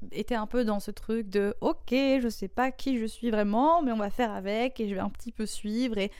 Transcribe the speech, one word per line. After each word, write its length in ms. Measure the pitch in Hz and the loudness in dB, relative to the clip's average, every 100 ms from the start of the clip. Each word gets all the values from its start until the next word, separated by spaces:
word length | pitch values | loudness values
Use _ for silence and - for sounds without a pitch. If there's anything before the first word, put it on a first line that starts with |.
| 202 | -8
été 240 | - 220 233 | -6 -2 -2
un 120 | 214 | 0
peu 180 | 247 220 | 0 2
dans 140 | 202 | 0
ce 120 | - | -4
truc 380 | - - 226 202 | -6 -4 -2 0
de, « 260 | 202 202 - | 0 0 0
Ok, 280 | - 320 - | 0 0 0
je 360 | 254 269 269 233 | 2 4 4 2
sais 180 | - 196 | -2 -4
pas 240 | - 262 | 0 0
qui 260 | 262 269 247 | 0 0 0
je 60 | 220 | -2
suis 260 | - 240 | -2 0
vraiment, 500 | 214 202 220 294 339 | 2 2 4 6 6
mais 100 | 269 | 4
on 60 | 220 | 0
va 120 | 202 | 0
faire 220 | 226 233 | 0 0
avec 480 | 202 190 220 254 247 | 0 -2 0 0 -2
et 80 | 214 | -4
je 60 | 190 | -2
vais 60 | |
un 80 | 196 | -4
petit 220 | - 240 | -6 -8
peu 140 | - 214 | -6 -4
suivre. » 520 | - 208 220 254 208 | -4 -2 -2 0 0
Et 120 | 196 | -2